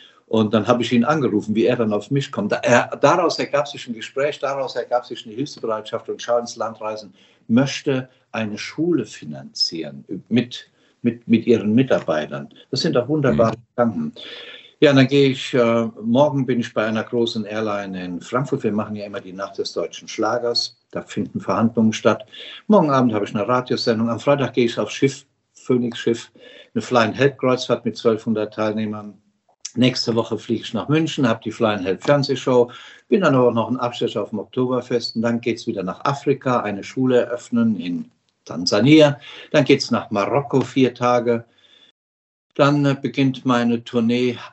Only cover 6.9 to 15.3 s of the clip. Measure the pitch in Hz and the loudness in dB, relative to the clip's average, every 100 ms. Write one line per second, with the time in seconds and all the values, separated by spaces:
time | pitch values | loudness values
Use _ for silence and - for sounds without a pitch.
6.9 | 107 101 - _ _ - 117 139 - - | -8 -12 -20 _ _ 0 2 2 -2 -4
7.9 | 131 131 _ _ 113 110 113 - - 170 | -4 -4 _ _ -6 -6 -8 -10 -4 0
8.9 | 151 - - 73 71 - - - 85 76 | 0 -2 -10 -14 -14 -14 -4 -4 -4 -10
9.9 | 69 - 90 - 117 120 - - _ _ | -12 -12 -12 -2 0 0 -6 -18 _ _
10.9 | _ 120 117 - 113 - 113 104 113 135 | _ -4 -4 2 2 4 2 4 2 4
11.9 | 92 - 76 73 71 71 - _ 139 165 | 2 0 -2 -4 -8 -14 -18 _ -4 0
12.9 | 123 120 156 139 113 113 117 - - 120 | 0 0 0 2 4 2 0 -6 -2 -2
13.9 | - 113 - - - - - - _ 147 | 0 -6 -8 -16 -18 -18 -20 -20 _ 4
14.9 | 135 131 143 139 | 6 6 6 4